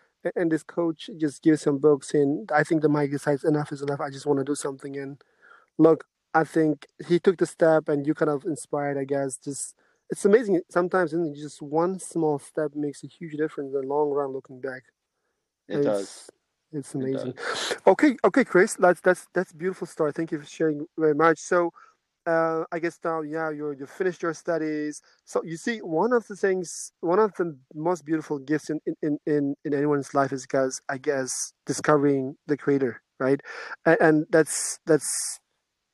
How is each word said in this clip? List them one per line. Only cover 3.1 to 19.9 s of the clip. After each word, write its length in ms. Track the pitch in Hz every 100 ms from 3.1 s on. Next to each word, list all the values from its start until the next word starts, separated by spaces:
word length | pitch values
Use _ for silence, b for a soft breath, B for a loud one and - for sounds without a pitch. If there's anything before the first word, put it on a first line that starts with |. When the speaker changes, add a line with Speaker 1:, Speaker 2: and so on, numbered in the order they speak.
Speaker 1:
decides, 320 | 139 - 143
"Enough 300 | 165 151 147
is 100 | 143
enough. 180 | 143 139
I 100 | 151
just 160 | 135 147
wanna 180 | 139 135
do 100 | 147
something." 420 | 147 135 143 139
And 240 | 139 143 b b b b b -
look, 260 | 160 156 - _ _ 160
I 100 | 156
think 420 | 165 156 147 - _ -
he 100 | 175
took 200 | - 180
the 80 | 170
step, 420 | - 165 160 156
and 180 | 147 143
you 80 | 156
kind 160 | 151
of 140 | 143 185
inspired, 540 | 147 - 147 143 139
I 60 | 135
guess. 340 | 139 139 -
Just, 360 | - 139 - - _ _ _
it's 140 | 185 196
amazing. 340 | 208 220 175 -
Sometimes, 460 | 175 180 185 170 160
isn't 220 | 165 143
it, 40 |
just 220 | 147 -
one 360 | 147 156 175 190
small 400 | - 170 156 143
step 360 | - - 151 147
makes 280 | 147 135
a 40 | 143
huge 300 | - 170 147
difference 380 | 156 - 139 135
in 60 |
the 60 | 131
long 240 | 143 147
run, 220 | 139 139
looking 280 | 135 - 127
back. 240 | 131 127 - _ _ _ _ _ _ _ -
Speaker 2:
It 80 | -
Speaker 1:
And 80 | 143
Speaker 2:
does. 180 | 101
Speaker 1:
it's 280 | 98 - - _ _ _ _
it's 220 | 156 135 139
Speaker 2:
It 40 |
Speaker 1:
amazing. 340 | 131 135 107
Speaker 2:
does. 440 | 123 - - - - -
Speaker 1:
Okay, 300 | 190 302 233 208
okay, 200 | 269 240
Chris, 300 | 180 214 -
that's, 260 | 185 175
that's, 260 | 180 180 - 180
that's 160 | 185
a 40 | 151
beautiful 300 | 180 185
story. 260 | 180